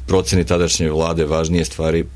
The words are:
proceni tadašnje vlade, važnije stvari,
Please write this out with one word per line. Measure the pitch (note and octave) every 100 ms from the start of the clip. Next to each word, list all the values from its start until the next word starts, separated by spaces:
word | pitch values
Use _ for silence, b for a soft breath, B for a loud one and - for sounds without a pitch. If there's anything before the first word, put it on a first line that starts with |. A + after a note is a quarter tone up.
| -
proceni | F#2 - F#2+ E2
tadašnje | F2 E2 - D#2+
vlade, | D#2 E2 E2 D2+
važnije | D#2+ D#2+ E2+ D#2
stvari, | - D#2+ E2 D#2